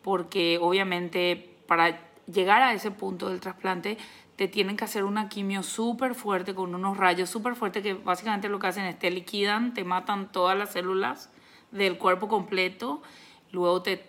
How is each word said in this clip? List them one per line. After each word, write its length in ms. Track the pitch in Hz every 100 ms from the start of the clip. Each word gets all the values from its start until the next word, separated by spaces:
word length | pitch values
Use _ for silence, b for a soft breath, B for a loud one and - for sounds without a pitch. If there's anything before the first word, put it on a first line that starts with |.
porque 560 | 196 190 170 196 170 170
obviamente 960 | 175 190 196 175 175 180 175 175 - - -
para 340 | 170 170 160 - - -
llegar 300 | 180 185 214
a 100 | 262
ese 200 | 208 214
punto 360 | 196 190 180 180
del 100 | 180
trasplante 580 | 190 - 190 180 196 220 B B B -
te 100 | 190
tienen 280 | 208 190 208
que 80 |
hacer 180 | 214 214
una 240 | 196 208 196
quimio 360 | 208 196 196
súper 500 | 185 - 233 240 262
fuerte, 400 | 247 208 185 190
con 180 | 190 180
unos 220 | 180 190 196
rayos 320 | 185 175 180
súper 260 | 226 233 240
fuertes, 260 | 208 208
que 120 | 202
básicamente 540 | 190 - 180 220 202 202
lo 120 | 202
que 80 | 196
hacen 160 | 190
es 120 | 185 170
te 120 | 180
liquidan, 640 | 180 175 202 202 214 240
te 80 | 233
matan 460 | 180 185 185 202 196
todas 260 | 190 180 190
las 140 | 202
células 580 | 190 190 190 151 - - B B B B
del 260 | 202 196 175
cuerpo 320 | 190 185 202
completo, 720 | 214 180 190 185 185 240 294 B B B B _
luego 300 | 185 175 180
te 140 | 180 180